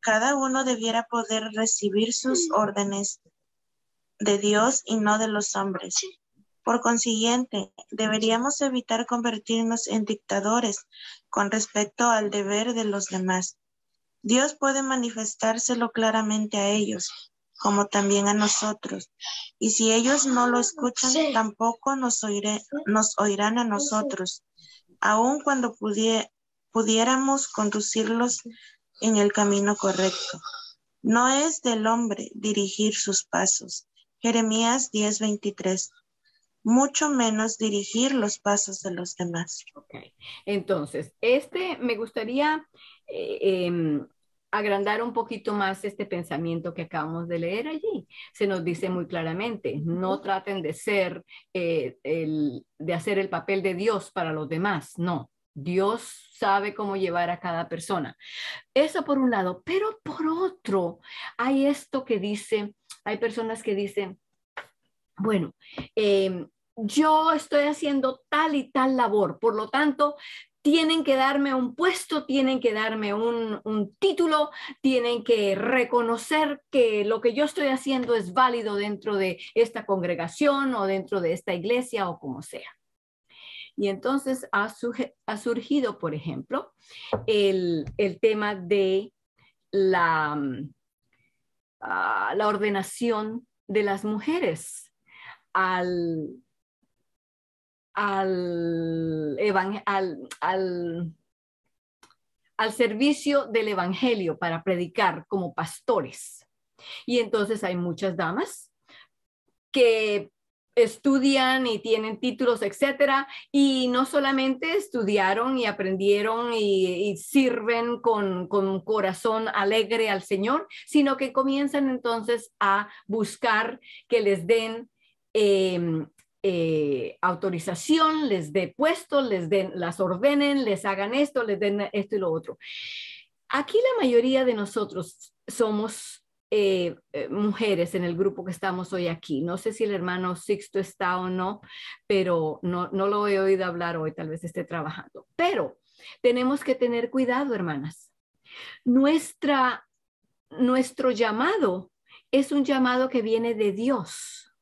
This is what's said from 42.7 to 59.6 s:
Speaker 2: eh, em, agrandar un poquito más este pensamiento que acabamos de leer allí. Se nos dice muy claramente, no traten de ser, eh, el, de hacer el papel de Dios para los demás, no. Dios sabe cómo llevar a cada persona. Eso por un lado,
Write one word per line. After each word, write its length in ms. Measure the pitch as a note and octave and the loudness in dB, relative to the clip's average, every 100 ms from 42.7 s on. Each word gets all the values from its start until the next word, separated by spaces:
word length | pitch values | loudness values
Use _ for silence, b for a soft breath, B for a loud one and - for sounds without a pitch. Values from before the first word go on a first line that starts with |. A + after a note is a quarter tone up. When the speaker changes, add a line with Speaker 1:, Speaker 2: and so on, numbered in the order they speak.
| B B B _ | B B B _
Speaker 2:
eh, 580 | - F2+ - G3 F#3 F3 | -8 -6 -2 0 0 0
em, 420 | F3 D#3+ D3 - _ _ _ _ | 0 0 -2 -4 _ _ _ _
agrandar 520 | G#3+ G#3 G3 G3+ G#3+ | -4 0 0 0 -2
un 100 | A#3 | -2
poquito 400 | A3+ A3+ A3 - | -4 -4 -6 -4
más 300 | G#3 G3 F#3+ | 0 0 -2
este 220 | G3+ G3+ G3+ | -6 -6 -6
pensamiento 680 | F3 E3 D3+ E3 E3 E3+ | -6 -6 -4 -4 -4 -6
que 100 | E3+ | -8
acabamos 440 | E3 E3 D#3 E3 E3+ | -8 -6 -6 -6 -6
de 120 | E3+ | -4
leer 280 | E3+ G3+ C#4+ | -4 -4 -6
allí. 400 | D#4 G#4+ F4 - B B | -6 -4 -6 -10 B B
Se 140 | - G3+ | -4 -2
nos 160 | F#3 | 0
dice 260 | E3 E3 F#3 | -2 -4 -4
muy 160 | F3+ F3 | -4 -4
claramente, 760 | F3 E3 E3+ A3+ A3 - D3 | -4 -4 -4 -6 -6 -6 -4
no 380 | D#3+ E3+ F#3 G3 | -4 -2 -2 -2
traten 400 | G3 F#3+ G3 G3 | -2 -4 -2 -6
de 120 | D#3 | -6
ser, 500 | E3 - G3+ F3+ E3+ - B B | -6 -2 0 0 -4 -14 B B
eh, 440 | F#3 E3+ E3 B2+ - | -4 0 0 -2 -6
el, 600 | C3+ E3 D#3 D#3 D3 A#2+ - _ | -4 -2 -2 -2 -2 -4 -14 _
de 140 | D#3+ | -4
hacer 260 | E3+ G#3+ G3 | -4 0 -2
el 100 | F#3+ | -2
papel 320 | F3 E3 G3 | -4 -2 -2
de 140 | F#3+ F3+ | 0 0
Dios 360 | G#3+ G#3 - | 0 -2 -4
para 200 | - E3 | -6 -4
los 160 | D#3 D3 | -4 -4
demás, 440 | D#3+ G3+ F3+ - - | -2 0 -2 -6 -4
no. 320 | F3 D#3+ B2 _ _ - | -2 -2 -6 _ _ -12
Dios 720 | C#3 F3+ G3 A3+ - - - - | -2 0 0 0 -8 -18 -20 -4
sabe 360 | G#3+ G3 G#3 G3+ | 0 2 0 -6
cómo 220 | G3+ G3 | -4 -2
llevar 320 | F#3+ F3 F3 | -2 0 -2
a 100 | F3 | -4
cada 300 | F3+ E3 E3+ | -4 -6 -6
persona. 480 | E3 - F#3+ C3 - B B B B B | -8 -4 -4 -4 -10 B B B B B
Eso 320 | C4 D4+ F4+ D4 | 2 2 0 -2
por 120 | C#4 | 2
un 140 | B3+ | 2
lado, 320 | A3 F3+ F3+ | 2 0 -4